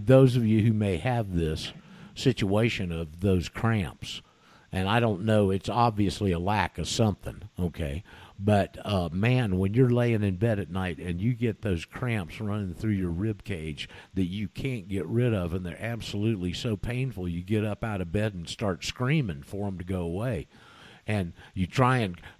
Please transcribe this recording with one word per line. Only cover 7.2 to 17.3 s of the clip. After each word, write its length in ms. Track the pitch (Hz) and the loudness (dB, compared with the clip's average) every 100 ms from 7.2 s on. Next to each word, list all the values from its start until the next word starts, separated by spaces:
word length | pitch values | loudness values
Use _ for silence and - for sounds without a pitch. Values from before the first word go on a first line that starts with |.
| - - - - | -6 -12 -12 -4
okay? 440 | 87 - 76 73 - - - - | -4 -4 -6 -6 -10 -20 -20 -4
But, 380 | 101 104 87 - - | 4 4 4 -4 -2
uh, 240 | 98 85 | -2 0
man, 480 | 87 113 127 113 92 | 0 2 2 2 2
when 140 | 98 | 2
you're 160 | 110 127 | 4 6
laying 340 | 120 120 110 | 6 4 2
in 140 | 101 90 | 0 0
bed 200 | 117 101 | 0 0
at 120 | 80 | -2
night 260 | 92 92 78 | -4 -4 -4
and 220 | 85 85 | -4 -2
you 120 | 110 | 0
get 280 | 117 117 98 | 0 -2 -2
those 220 | 107 87 | -2 -2
cramps 560 | - - 127 110 80 - | -4 -8 -4 -4 -4 -8
running 340 | 107 104 95 | -6 -4 -4
through 200 | 80 107 | -4 -2
your 180 | 101 90 | 0 0
rib 320 | 85 110 104 | -2 -4 -4
cage 460 | - 90 78 73 - - - | -8 -8 -8 -8 -12 -16 -8
that 120 | 95 87 | -2 -2
you 220 | 98 98 | -2 -6
can't 400 | - 135 123 90 | -6 -6 -6 -6
get 180 | 95 82 | -6 -2
rid 280 | 110 123 | 0 2
of, 200 | 104 87 | 2 -2
and 120 | 95 90 | -4 -6
they're 120 | 76 | -8
absolutely 720 | 113 117 - 104 107 104 90 | -8 -8 -8 -4 -2 0 -2
so 240 | 85 127 104 | -4 -4 -4
painful, 500 | - 123 131 95 | -4 -4 -4 -4
you 140 | 90 | -6